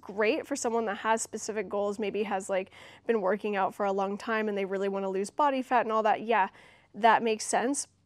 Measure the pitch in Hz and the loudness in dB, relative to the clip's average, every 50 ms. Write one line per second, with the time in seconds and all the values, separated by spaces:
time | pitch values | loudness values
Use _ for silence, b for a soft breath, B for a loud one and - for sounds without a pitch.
0 | - - 185 196 220 214 285 - - - 285 262 - 240 226 233 226 208 196 - | -14 -10 -2 0 2 2 2 0 -2 -4 -6 -4 -2 -2 -2 0 -2 -2 -4 -2
1 | - 220 226 226 - - - 220 - - 202 220 202 180 - 208 202 202 202 208 | 0 0 0 0 0 -6 -8 -10 -8 -6 -6 -6 -6 -4 -2 -2 -2 -2 -2 -4
2 | 220 196 196 202 214 202 214 190 196 - 196 185 196 - B B B B B B | -4 -4 -2 -2 -2 -2 -4 -4 -4 -2 -2 -2 -2 -4 B B B B B B
3 | B - 233 220 185 185 208 196 - 208 208 196 190 - - - 208 196 196 196 | B 0 0 2 2 0 0 0 -2 -2 0 0 0 -2 0 -2 -2 0 0 0
4 | 196 196 202 202 - - 226 220 220 214 202 196 196 180 196 190 196 202 190 196 | -2 -2 -4 -6 -4 -2 -2 0 0 -2 -2 -2 -2 -2 -2 -2 -2 -2 -2 -2
5 | 196 190 190 190 202 202 - - 302 285 269 262 254 - 262 240 208 220 220 220 | -4 -2 -2 -2 -4 -4 0 2 2 2 2 0 0 2 2 2 2 2 0 2
6 | 214 214 - - 214 220 226 208 185 196 B B B B B B B B - 208 | 2 2 2 0 2 2 2 2 2 0 B B B B B B B B -8 4
7 | 214 226 214 - 226 226 220 214 - - - 190 208 254 285 - - - _ _ | 6 6 6 6 4 2 0 -2 -2 0 0 0 2 0 0 -2 -4 -8 _ _
8 | _ | _